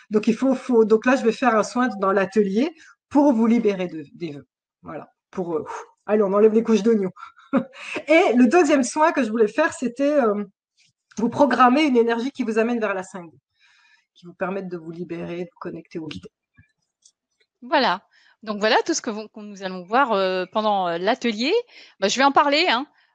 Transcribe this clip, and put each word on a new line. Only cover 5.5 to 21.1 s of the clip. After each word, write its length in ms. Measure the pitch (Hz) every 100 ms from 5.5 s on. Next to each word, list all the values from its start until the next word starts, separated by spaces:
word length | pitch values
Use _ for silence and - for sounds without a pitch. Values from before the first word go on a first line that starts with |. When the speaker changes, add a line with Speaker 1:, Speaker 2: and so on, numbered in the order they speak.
| 156
Speaker 1:
euh, 80 | - - - _ -
allez, 160 | 214
on 100 | 196
enlève 220 | 202 220
les 80 | 220
couches 200 | 220 214
d'oignon. 280 | 220 220 185 - -
<laughs> 800 | - _ 277 - - - - -
Et 240 | 330 370
le 120 | 240 247
deuxième 360 | 349 302 285
soin 300 | 254 311 320
que 100 | 320
je 80 | 220
voulais 180 | 226 214
faire, 240 | 294 330
c'était, 460 | - 240 233 285 294
euh, 240 | 226 208 202 _ _ _ _ _ _ -
vous 100 | 240
programmer 540 | - 285 240 247 277
une 140 | 311 247
énergie 340 | 233 233 262
qui 120 | -
vous 160 | 220 220
amène 220 | 226 240
vers 140 | 208
la 80 | 190
cinq 280 | 185 190 170
D, 80 | - _ _ _ _ _ _ _
qui 120 | _ 175
vous 80 |
permette 340 | 170 185 196 185
de 100 | 175
vous 120 | 160
libérer, 540 | 165 165 170 170 175
de 60 | 175
vous 80 | _
connecter 380 | 170 165 - 170
au 80 | 156
guide. 200 | 185 - _ _ _ _ _ _ _ _ _ _ _ _ _
Speaker 2:
Voilà. 420 | 247 311 220 185 - _ _ _
Donc 180 | 214 208
voilà 160 | 214 330 392
tout 80 |
ce 80 | 320
que 80 | 254
vous, 180 | 208 214
que 120 | 220
nous 220 | 208 196
allons 200 | 190 185
voir, 300 | 180 240 269
euh, 340 | 196 190 185 180
pendant, 380 | 220 214 202 175
euh, 80 | 170
l'atelier. 560 | 190